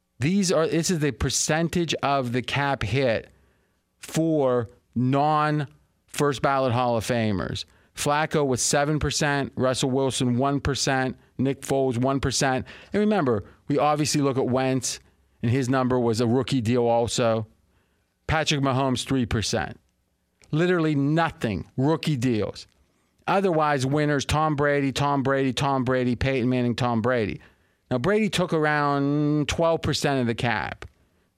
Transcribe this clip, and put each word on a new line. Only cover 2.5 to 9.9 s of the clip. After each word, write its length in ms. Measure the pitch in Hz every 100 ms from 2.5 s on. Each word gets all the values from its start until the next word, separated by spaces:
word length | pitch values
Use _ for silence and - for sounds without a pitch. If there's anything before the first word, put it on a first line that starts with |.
| 135 143 135
hit 460 | 101 131 127 107 - _ _ _ _ _ _ _
for 720 | - 160 165 156 131 123 110 - _
non-first 1500 | 117 127 139 147 151 151 151 135 _ _ _ _ - 147 127
ballot 320 | 147 135 131
Hall 240 | 120 123 117
of 80 |
Famers. 600 | 107 120 110 95 60 - - _ _ -
Flacco 500 | 147 147 156 156 139
was 160 | 123
seven 380 | - 147 143 156
percent, 520 | 147 - 151 143 135 -
Russell 340 | 127 127 139